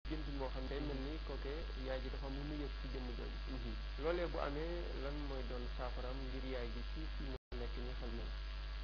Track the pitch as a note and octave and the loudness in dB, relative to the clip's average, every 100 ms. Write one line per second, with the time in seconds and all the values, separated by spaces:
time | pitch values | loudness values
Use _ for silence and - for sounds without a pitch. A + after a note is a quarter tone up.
0 | - D#3 D3 C#3 C3 C3 C3 C#3 D3 C3+ | -2 0 0 0 0 0 0 2 2 2
1 | C3+ D3+ D3 C3+ C3+ D3+ D3+ - C3 C3 | 0 0 0 0 0 0 0 0 0 0
2 | B2+ C3+ C3+ C#3 D3 D3+ C#3 - C3+ C3 | 0 0 0 0 0 0 0 -2 -2 0
3 | B2 A#2 A#2 - - C3 A#2 G#2+ - - | 0 -2 -2 -2 -2 0 0 0 -2 2
4 | D3+ F3 E3 D3+ D3 C#3+ E3 F3 F3 C3+ | 4 4 4 2 2 2 0 0 0 0
5 | C#3 D3 C#3+ C3 B2 B2+ B2 - B2 B2+ | 0 0 0 0 0 -2 -2 0 0 0
6 | B2 C3 C3 C3 B2+ B2+ A#2 A#2 A#2+ D#3 | 0 0 0 -2 0 0 0 0 -2 -2
7 | D#3+ - C#3+ C3 - B2 A#2 A#2+ A#2+ C3 | -2 0 -2 -2 -2 -2 0 0 0 0
8 | B2 A#2 A#2 - - - - - | 0 0 0 0 -2 -2 -2 -2